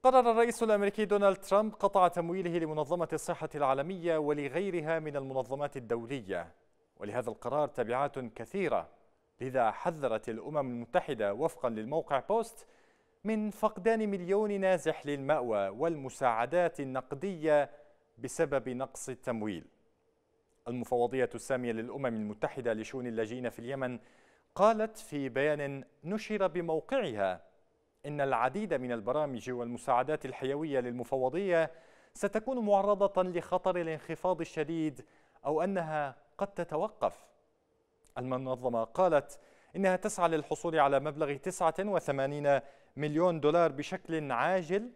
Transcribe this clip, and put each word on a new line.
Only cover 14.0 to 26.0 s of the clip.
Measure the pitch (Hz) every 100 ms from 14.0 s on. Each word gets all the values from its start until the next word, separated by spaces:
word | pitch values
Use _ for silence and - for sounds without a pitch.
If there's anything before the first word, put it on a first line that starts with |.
| 214
مليون | 196 175 202 214 202
نازح | 190 180 156 151 143
للمأوى | 143 135 151 123 107 98
والمساعدات | 107 165 160 131 - 131 113 123 170 170 -
النقدية | 135 131 - 139 190 175 156 147 139 - - _ _ -
بسبب | 120 - 160 139 123
نقص | 123 135 - -
التمويل. | 123 - 117 107 87 - _ _ _ _ _ _ _ _ _ -
المفوضية | 123 117 123 120 131 120 117
السامية | - 131 123
للأمم | 113 120 131 131
المتحدة | 113 107 104 151 - 120
لشؤون | 110 107 135 123
اللاجئين | 113 110 123 123
في | -
اليمن | 120 139 127 120 - _ _ _ _ -
قالت | 208 214 220 220
في | - 147 135
بيان | 120 147 151 139 139 - _